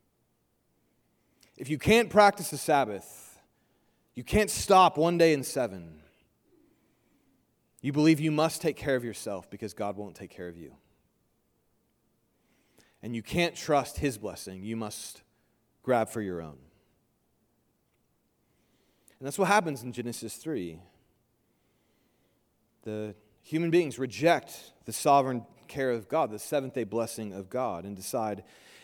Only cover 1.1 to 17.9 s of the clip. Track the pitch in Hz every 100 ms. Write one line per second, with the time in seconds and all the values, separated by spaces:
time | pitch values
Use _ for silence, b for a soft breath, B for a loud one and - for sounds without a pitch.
1.1 | _ _ b b - 127 147 - 226 170
2.1 | 202 202 196 165 147 - 143 117 98 -
3.1 | - - - _ _ _ _ _ _ _
4.1 | - - 214 208 - - 190 175 151 165
5.1 | 170 165 143 127 139 113 92 82 76 -
6.1 | _ _ _ _ _ _ _ _ _ _
7.1 | _ _ _ _ _ _ _ 135 143 156
8.1 | 151 156 151 160 - 165 - 151 131 120
9.1 | 101 110 95 - 104 107 - 104 98 101
10.1 | 85 98 - 87 85 73 - _ _ _
11.1 | _ _ _ _ _ _ _ _ _ _
12.1 | _ _ _ _ _ _ _ _ _ 113
13.1 | 117 - 180 170 - - 143 - - 147
14.1 | 110 104 85 95 92 104 113 107 - -
15.1 | - _ _ _ _ _ _ 127 120 110
16.1 | 117 98 87 78 67 - _ _ _ _
17.1 | _ _ _ _ _ _ _ _